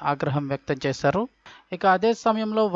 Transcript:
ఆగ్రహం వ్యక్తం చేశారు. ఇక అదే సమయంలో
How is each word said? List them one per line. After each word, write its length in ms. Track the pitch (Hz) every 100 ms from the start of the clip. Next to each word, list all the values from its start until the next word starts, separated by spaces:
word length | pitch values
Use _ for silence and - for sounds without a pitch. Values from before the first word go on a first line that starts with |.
| 147
ఆగ్రహం 360 | 139 147 143 139
వ్యక్తం 280 | 139 - 147 143
చేశారు. 380 | 131 139 175 247 _ - - _ 175
ఇక 100 | 196 185
అదే 160 | 226 226
సమయంలో 420 | 226 220 220 214 214